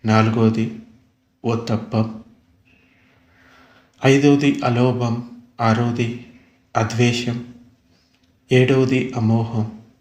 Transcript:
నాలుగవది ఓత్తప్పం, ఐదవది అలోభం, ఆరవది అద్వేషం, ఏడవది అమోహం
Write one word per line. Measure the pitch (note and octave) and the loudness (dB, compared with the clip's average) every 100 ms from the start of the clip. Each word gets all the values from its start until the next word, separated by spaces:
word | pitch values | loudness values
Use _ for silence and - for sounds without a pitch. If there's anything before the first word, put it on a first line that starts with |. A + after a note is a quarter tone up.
నాలుగవది | A2+ A2 A2 A2 A2 A2 A2+ - - _ _ _ _ _ | 2 2 2 2 0 0 -6 -8 -20 _ _ _ _ _
ఓత్తప్పం, | A#2 A2+ - G#2+ - A2+ A2 - - _ _ _ _ _ _ _ _ _ _ _ _ _ _ _ _ _ | -6 -6 -4 -6 -4 -4 -4 -6 -20 _ _ _ _ _ _ _ _ _ _ _ _ _ _ _ _ _
ఐదవది | C3+ C#3 C#3+ C#3+ C#3+ C#3+ | 2 4 6 4 2 0
అలోభం, | C3 A#2+ B2+ A#2+ A#2+ A#2 - - - - | -2 2 0 0 -4 -4 -8 -20 -20 -2
ఆరవది | A#2 A2+ A#2+ A#2 A#2 - - - _ _ _ A#2 | 0 2 0 -2 -4 -6 -16 -20 _ _ _ -4
అద్వేషం, | A2 A2+ A#2+ A#2 - A#2 - - - _ _ _ _ _ _ _ _ | -4 0 0 0 -6 -8 -10 -20 -20 _ _ _ _ _ _ _ _
ఏడవది | B2+ B2+ C3+ B2+ B2+ - A#2+ | 2 4 2 2 0 -2 -2
అమోహం | A2 A2+ G#2+ A2+ A2 - - _ | 0 0 0 -4 -6 -10 -20 _